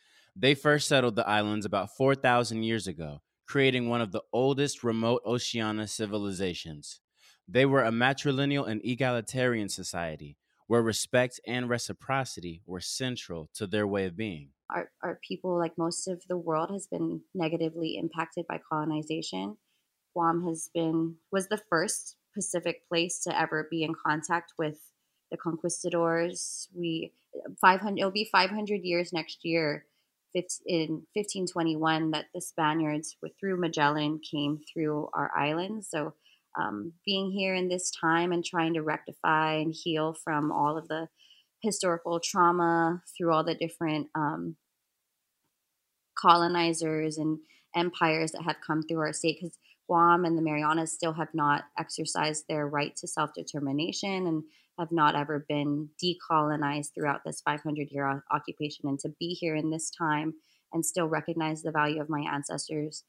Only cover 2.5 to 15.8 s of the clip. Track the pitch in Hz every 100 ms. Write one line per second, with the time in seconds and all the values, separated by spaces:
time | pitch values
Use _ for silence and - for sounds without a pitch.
2.5 | 113 113 113 95 78 78 71 - _ -
3.5 | 139 135 127 120 120 113 92 - 113 131
4.5 | 135 143 - 120 113 113 123 101 123 -
5.5 | 117 110 107 107 - 107 104 101 92 95
6.5 | 85 82 76 - - _ _ - _ -
7.5 | 104 135 123 113 113 127 139 147 131 143
8.5 | 143 113 110 113 123 131 120 110 131 127
9.5 | 117 101 - 92 90 85 78 73 71 _
10.5 | _ - 117 113 104 - 127 123 - -
11.5 | 123 123 120 - 98 - 135 131 - 87
12.5 | 85 92 90 - - 131 123 - 85 78
13.5 | - 104 104 104 101 95 85 110 80 71
14.5 | _ - - - _ 180 180 - 180 185
15.5 | 175 165 170